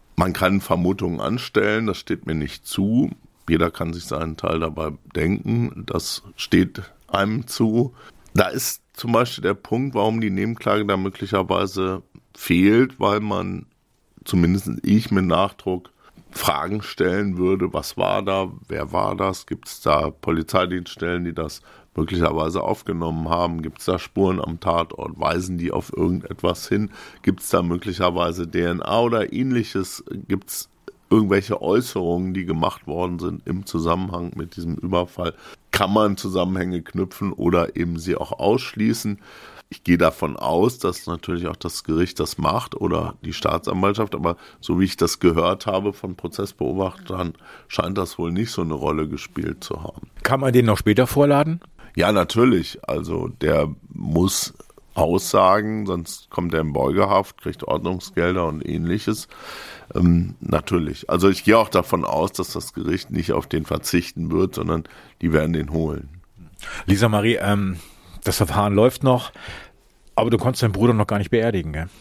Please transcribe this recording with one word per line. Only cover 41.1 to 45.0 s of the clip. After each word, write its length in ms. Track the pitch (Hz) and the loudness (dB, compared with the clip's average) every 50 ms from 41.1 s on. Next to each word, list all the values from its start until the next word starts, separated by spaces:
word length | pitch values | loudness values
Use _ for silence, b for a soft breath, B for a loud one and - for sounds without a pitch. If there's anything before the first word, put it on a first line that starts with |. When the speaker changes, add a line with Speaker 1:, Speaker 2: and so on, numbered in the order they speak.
| 85 85 - - 87 85 85 82 | -8 -8 -6 -6 -6 -4 -4 -6
Speaker 1:
auch 80 | 82 | -6
das 260 | - - 85 - - - | -6 -8 -8 -8 -8 -4
Gericht 380 | - 78 80 90 90 - - | -2 0 2 2 0 0 -4
das 180 | 82 - - - | -4 -4 -4 -2
macht 380 | 82 - - 117 - - - | -2 0 0 -2 -4 -6 -8
oder 380 | - - 87 85 80 82 82 80 - - | -4 -2 -2 0 0 -2 -4 -6 -10 -10
die 80 | - 78 | -10 -8
Staatsanwaltschaft, 840 | - - - - 87 - - 92 92 95 101 104 110 110 101 - | -4 -2 -2 -2 -2 -2 -2 -2 2 2 2 2 0 -2 -4 -2
aber 220 | - 80 82 85 B B B B B | -2 -2 -2 -2 B B B B B
so 180 | - - 87 87 | -4 0 2 2
wie 60 | 98 | 2
ich 120 | 95 - | 2 2
das 220 | - | 2